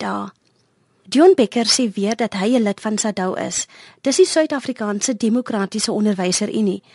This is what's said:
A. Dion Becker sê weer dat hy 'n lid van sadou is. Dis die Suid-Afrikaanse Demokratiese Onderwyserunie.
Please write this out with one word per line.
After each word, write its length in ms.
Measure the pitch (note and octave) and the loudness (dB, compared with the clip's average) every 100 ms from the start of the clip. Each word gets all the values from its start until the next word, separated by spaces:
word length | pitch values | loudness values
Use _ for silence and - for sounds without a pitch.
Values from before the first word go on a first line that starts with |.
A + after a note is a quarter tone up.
A. 260 | G3+ F#3+ G3+ - _ _ _ _ _ _ - | -6 -6 -8 -14 _ _ _ _ _ _ -2
Dion 260 | C4 F4+ | 6 8
Becker 300 | F#4 G#3+ A#3+ | 8 4 0
sê 260 | A3 - A#3 | 0 0 -2
weer 200 | G3 G3 A3+ | -2 -4 -2
dat 180 | A3+ | -4
hy 200 | G3 G3+ | -2 0
'n 80 | B3+ | 2
lid 180 | G#3 G3 | 2 -2
van 180 | A3 G#3+ | -4 -4
sadou 360 | A3 G3+ F#3 | -4 -4 -4
is. 320 | - - F3 - - - _ | -4 -6 -6 -8 -14 -20 _
Dis 140 | C#4 C4+ | 0 2
die 100 | F#4 | 4
Suid-Afrikaanse 920 | D#4+ D#4 C#4+ - B3+ G#3 G3+ - A3 | 2 0 -2 -6 -6 -6 -4 -4 -2
Demokratiese 760 | A3+ A#3+ B3 G#3+ G3 A3 A3+ | 0 0 -2 -4 -4 -4 -4
Onderwyserunie. 880 | G#3+ G#3+ F#3+ F3+ F3+ G#3 A3 G#3 G3 - | 0 0 0 -2 -2 -2 -2 -2 -2 -10